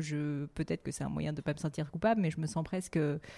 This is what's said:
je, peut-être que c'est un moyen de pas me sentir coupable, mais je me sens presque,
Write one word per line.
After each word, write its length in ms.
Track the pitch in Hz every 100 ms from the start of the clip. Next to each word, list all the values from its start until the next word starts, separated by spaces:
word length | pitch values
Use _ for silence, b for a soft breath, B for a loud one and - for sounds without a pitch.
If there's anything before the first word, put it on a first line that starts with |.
je, 460 | 151 147 147 143 143
peut-être 280 | - 156 165
que 80 | -
c'est 120 | 139
un 60 | 139
moyen 240 | 147 156
de 80 | 151
pas 100 | 143
me 60 | 147
sentir 320 | 160 147 147
coupable, 300 | 165 214 226
mais 80 | 175
je 100 | 156
me 60 | 156
sens 180 | 165
presque, 340 | 160 185 185 170 151 147 B